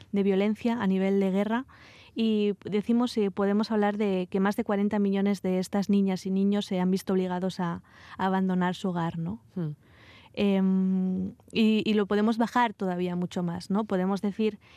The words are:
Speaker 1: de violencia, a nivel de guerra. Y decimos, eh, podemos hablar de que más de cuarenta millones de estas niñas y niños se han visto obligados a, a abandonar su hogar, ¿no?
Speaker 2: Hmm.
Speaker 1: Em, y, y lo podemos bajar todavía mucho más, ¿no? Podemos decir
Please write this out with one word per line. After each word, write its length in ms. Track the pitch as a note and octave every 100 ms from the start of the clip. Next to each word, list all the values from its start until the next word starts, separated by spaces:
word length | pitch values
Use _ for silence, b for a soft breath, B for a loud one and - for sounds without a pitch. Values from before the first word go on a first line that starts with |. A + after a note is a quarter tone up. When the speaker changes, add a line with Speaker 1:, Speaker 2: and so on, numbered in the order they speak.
| B
Speaker 1:
de 100 | G3+
violencia, 600 | G3 F#3+ G#3 G#3 A#3+ A#3
a 40 | F#3+
nivel 320 | F#3+ F#3+ G3
de 100 | G3
guerra. 360 | F#3 G#3 A3+ C4+ B B B B
Y 400 | - A3+ G#3+ G#3 G3
decimos, 520 | - G#3 G3+ A#3 B3 -
eh, 140 | G3+
podemos 400 | F#3 G3 G3+ G#3+
hablar 260 | G#3+ G#3 G#3
de 300 | G#3 F#3+ F3+
que 100 | G3
más 160 | G3 G#3
de 80 |
cuarenta 340 | A3+ G3+ G#3 G#3
millones 420 | G3+ G3 G3 G3+
de 180 | F#3 F#3
estas 280 | F#3 G3+ F#3+
niñas 380 | G3+ G3 F#3 F#3+
y 40 |
niños 360 | F#3+ G3 G3+ G3+
se 120 | F#3
han 100 | F3+
visto 220 | F#3+ -
obligados 440 | F#3+ F#3 F3+ F#3 -
a, 240 | F3 F3 - B B B
a 80 | F#3+
abandonar 480 | F#3+ F#3+ F3+ F3+
su 140 | F3+ F#3+
hogar, 300 | F3 E3 E3
¿no? 220 | E3 A3 -
Speaker 2:
Hmm. 160 | - D#3 D3 B B B B B -
Speaker 1:
Em, 920 | G3+ G3 F#3+ F#3+ F#3 F#3+ F#3 F#3 F#3+ - -
y, 320 | - A3 G#3+
y 100 | A3
lo 100 | G#3+ G3
podemos 300 | G#3 G#3+ A3+
bajar 380 | A#3 B3 A#3+
todavía 420 | - F#3+ F3 F3+ F3
mucho 260 | F3 F#3+
más, 280 | F3 F3 -
¿no? 140 | G3
Podemos 360 | G#3+ F#3+ F#3 G3
decir 380 | G#3 F#3 G#3+ G#3 B